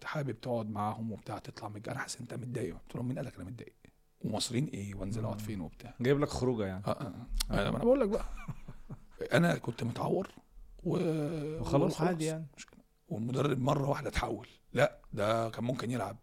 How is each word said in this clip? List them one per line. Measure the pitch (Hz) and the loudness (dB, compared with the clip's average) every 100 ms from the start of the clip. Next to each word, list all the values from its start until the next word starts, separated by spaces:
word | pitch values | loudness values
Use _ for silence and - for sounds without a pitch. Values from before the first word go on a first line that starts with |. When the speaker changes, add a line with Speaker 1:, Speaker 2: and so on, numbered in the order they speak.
Speaker 1:
حابب | - 156 139 113 | -6 -4 -4 -4
تقعد | 127 117 107 | -2 -2 0
معاهم | 104 107 110 113 | -2 -2 -2 -4
وبتاع | 98 - 101 | -6 -6 -8
تطلع | - - 107 | -8 -10 -10
من | 104 | -8
الج-". | 117 | -6
"أنا | 123 | -6
حاسس | - - | -6 -8
إن | |
أنت | 120 | -8
متضايق". | - 123 123 85 - | -8 -6 -4 -4 -6
قلت | - - | -10 -6
له: | |
"مين | 123 139 | -4 -4
قال | 123 | -6
لك | |
أنا | - | -8
متضايق؟ | 90 120 - - - _ _ _ | -10 -10 -14 -18 -20 _ _ _
ومصريين | - 104 - 117 156 | -4 -2 0 0 0
إيه؟ | 101 101 | -2 -6
وأنزل | 98 98 113 | -4 -4 -2
أقعد | 110 107 | -2 -4
Speaker 2:
مم. | 107 | -6
Speaker 1:
فين | 101 | -6
وبتاع؟" | 80 - 117 - | -6 -10 -14 0
Speaker 2:
جايب | 123 143 | 4 4
لك | 143 | 4
خروجة | - 127 113 98 | 2 2 2 0
يعني. | 92 101 | 0 -2
Speaker 1:
آه، | |
آه، | - | -2
آه. | - - 120 - - | -4 -8 -4 -2 2
Speaker 2:
آه. | |
Speaker 1:
أنا، | - 101 | 2 2
ما | - | 4
أنا | |
بقول | 233 269 | 6 6
لك | 202 | 4
بقى. | 220 - | 2 -2
<laughs> | - - - - - - - - - - | -6 -8 -10 -12 -12 -12 -14 -14 -8 4
أنا | - 170 143 | 6 6 4
كنت | - - | -2 -2
متعور | 117 - - - - - - - - - | -2 0 0 0 -2 -10 -20 -20 -18 -6
و-، | 170 147 175 156 147 160 147 - | 0 2 2 2 0 -2 -4 -4
Speaker 2:
وخلاص، | - 139 165 | 4 6 6
Speaker 1:
وخلاص. | 156 | 4
Speaker 2:
عادي | 175 165 | 4 4
يعني. | 156 160 156 - | 0 0 -6 -12
Speaker 1:
مش | - | -18
كده. | - _ _ - | -20 _ _ -6
والمدرب | 107 117 131 143 131 | -4 0 2 2 4
مرة | 131 143 139 | 4 4 2
واحدة | 139 143 | 0 0
اتحول. | - 117 110 - - _ | 0 0 -2 -8 -20 _
لا، | 120 135 - - | 4 4 2 -8
ده | 110 104 113 113 | 0 4 4 2
كان | 110 | 0
ممكن | 117 - 113 | -2 0 -2
يلعب | 123 98 101 | -2 -2 -6